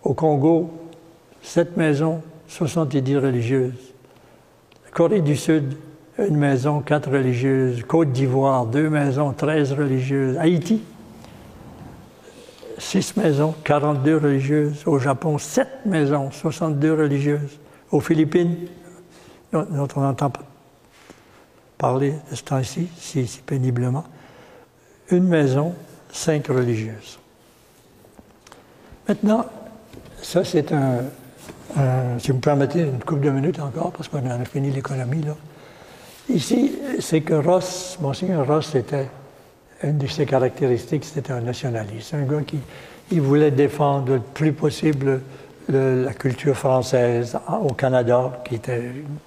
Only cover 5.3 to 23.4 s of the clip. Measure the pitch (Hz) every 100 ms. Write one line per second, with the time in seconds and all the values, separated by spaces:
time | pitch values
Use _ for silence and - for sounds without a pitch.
5.3 | 143 - 156 135 135 - - - - 202
6.3 | 151 143 135 143 147 127 151 139 139 131
7.3 | 120 135 131 127 120 113 160 156 127 135
8.3 | 131 135 131 117 131 156 151 143 131 147
9.3 | 123 143 156 139 139 143 131 131 139 135
10.3 | 123 156 175 - 220 - - - - -
11.3 | - - - - - - - - - -
12.3 | - - - - - - 190 - - 175
13.3 | 143 156 160 - 147 147 143 139 160 147
14.3 | 135 135 151 147 147 - 143 131 135 165
15.3 | 147 - - 262 - 214 165 143 147 139
16.3 | - 165 - 165 147 156 156 151 143 147
17.3 | 147 143 - - - _ 147 - 156 156
18.3 | 180 170 165 - - - - - - -
19.3 | - _ 156 196 147 139 143 139 127 143
20.3 | - - - _ _ _ - - - -
21.3 | - - _ _ _ 131 131 139 151 -
22.3 | 120 - 135 123 - 175 - - 139 123
23.3 | -